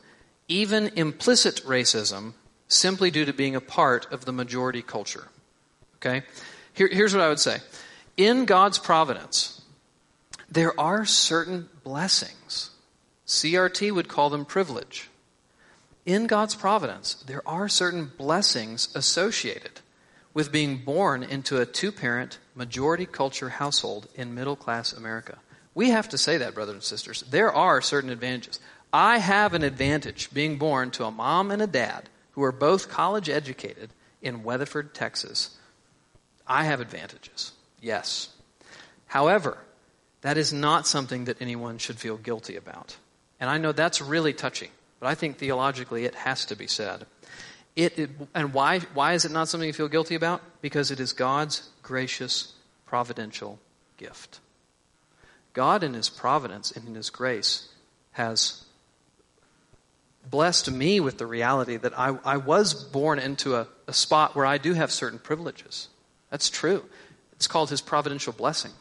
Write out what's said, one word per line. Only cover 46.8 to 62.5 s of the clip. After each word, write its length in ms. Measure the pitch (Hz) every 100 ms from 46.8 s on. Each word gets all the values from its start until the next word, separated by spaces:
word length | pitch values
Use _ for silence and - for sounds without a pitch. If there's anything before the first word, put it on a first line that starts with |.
| 104 90 - _ - - - - _ -
It, 240 | 170 -
it, 100 | 147 147 147
and 200 | 175 143
why, 260 | 135 139 180 175
why 200 | 135 147
is 120 | 175 165
it 60 |
not 180 | 160 160
something 180 | 170 160
you 60 |
feel 160 | 147 147
guilty 260 | 156 160 165
about? 260 | 165 175 - -
Because 280 | 143 147 139
it 100 | 131
is 120 | 123
God's 580 | - 127 139 151 - - _
gracious, 720 | - 131 127 - 127 - - - _ _ _
providential 760 | 123 120 117 107 - 104 104 _ _ _ -
gift. 420 | 113 - - - _ _ _ _ _ _ _ _ _ _ _
God 320 | 123 139 202
in 100 | 156 117
his 120 | 101
providence 640 | - 123 147 123 101 -
and 160 | - 117
in 80 | 110
his 140 | 107
grace 580 | - 127 110 - - - - _ _ _
has 500 | - 117 110 - - - _ _ _ _ _ _ _ _ _ _ _ _ _ _ _ 131
blessed 420 | 139 170 170 143
me 280 | 131 151 202
with 160 | 139 107
the 80 | 117
reality 500 | 117 120 135 123 117
that 200 | 123 131
I, 200 | 131 131
I 140 | 131 139
was 360 | 135